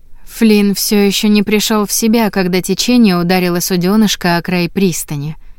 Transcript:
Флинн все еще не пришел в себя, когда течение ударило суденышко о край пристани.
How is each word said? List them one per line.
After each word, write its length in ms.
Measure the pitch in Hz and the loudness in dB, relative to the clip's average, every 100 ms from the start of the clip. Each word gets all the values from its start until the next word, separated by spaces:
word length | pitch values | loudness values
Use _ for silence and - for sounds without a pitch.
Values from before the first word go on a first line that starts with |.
| - - | -18 -18
Флинн 500 | - - 226 208 202 | -14 0 2 4 2
все 320 | 190 - 208 202 | 0 0 2 2
еще 220 | 185 214 | 2 2
не 160 | 208 | 2
пришел 420 | 202 214 - 214 202 | 2 0 0 -2 -2
в 60 | |
себя, 400 | - 226 233 214 | -2 0 2 0
когда 300 | 196 180 185 | 0 0 0
течение 560 | 175 185 - 247 220 175 | -2 -2 2 4 4 2
ударило 420 | 175 185 180 175 | 0 0 0 -2
суденышко 760 | - 185 180 214 208 - 180 170 | -2 -2 0 2 2 0 0 -2
о 40 | |
край 280 | 170 180 170 | -2 -2 -2
пристани. 680 | - 196 156 - 151 147 151 - | 0 -2 -2 -6 -8 -8 -10 -16